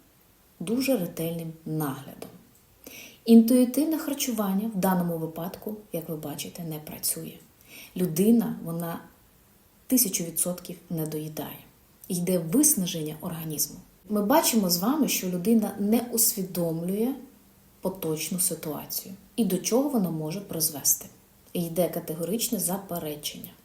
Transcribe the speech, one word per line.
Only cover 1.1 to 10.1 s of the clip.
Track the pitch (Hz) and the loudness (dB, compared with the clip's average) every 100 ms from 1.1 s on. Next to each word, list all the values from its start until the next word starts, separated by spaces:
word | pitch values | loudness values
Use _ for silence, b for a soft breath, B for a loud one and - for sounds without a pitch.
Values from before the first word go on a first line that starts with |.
| - 165 170 165 160 - | -4 -4 -4 -8 -10 -6
наглядом. | 156 147 135 - - - - - _ _ _ B B B B | -2 -2 -4 -10 -16 -16 -18 -20 _ _ _ B B B B
Інтуїтивне | - 233 226 254 247 254 320 311 | 8 10 10 6 6 4 2 0
харчування | - 285 - 214 202 190 220 | -2 -4 -4 -2 0 0 0
в | 208 | 0
даному | 185 180 175 165 | 2 2 2 -2
випадку, | 160 160 170 - - 214 - | -4 -6 -8 -8 -10 -12 -8
як | 165 156 | -8 -6
ви | 156 | -8
бачите, | 156 151 190 - | -8 -8 -10 -8
не | 170 151 | -8 -8
працює. | 151 - - - 160 - - _ B B B - | -10 -6 -4 -4 -8 -14 -20 _ B B B -2
Людина, | 180 156 208 233 196 - | 0 4 6 6 4 -4
вона | 160 165 165 170 - - _ _ _ _ _ _ - | -6 -6 -6 -8 -12 -20 _ _ _ _ _ _ 0
тисячу | 254 202 | 2 2